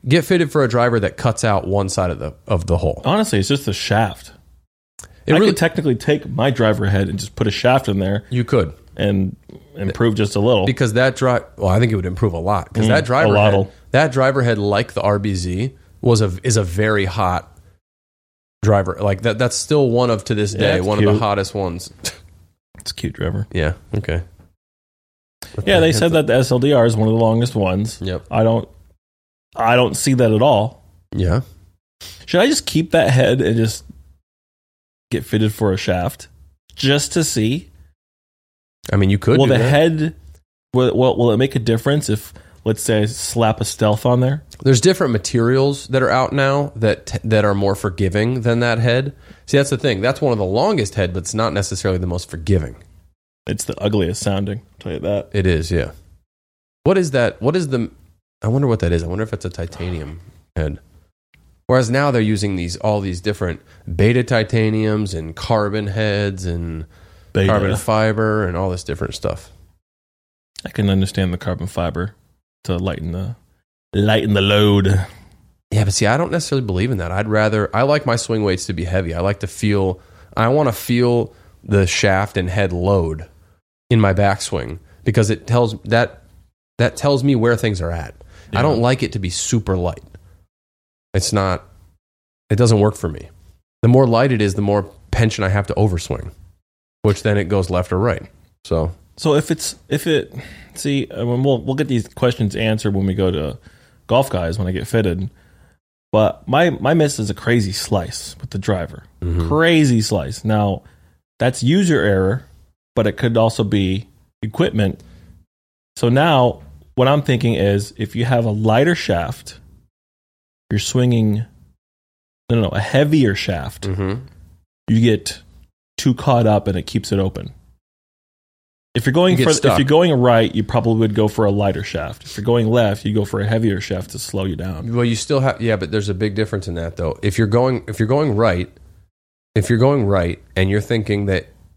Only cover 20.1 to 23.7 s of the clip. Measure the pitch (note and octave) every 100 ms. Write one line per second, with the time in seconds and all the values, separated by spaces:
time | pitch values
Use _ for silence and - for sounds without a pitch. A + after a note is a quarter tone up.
20.1 | A2 - G#2+ G#2 G2 G2+ F#2 F#2+ G#2 G#2
21.1 | G#2 A2 G2+ G2 G#2 F#2+ F2 - - -
22.1 | - - - _ _ _ - - - -
23.1 | - E2+ F#2+ G#2 - D#2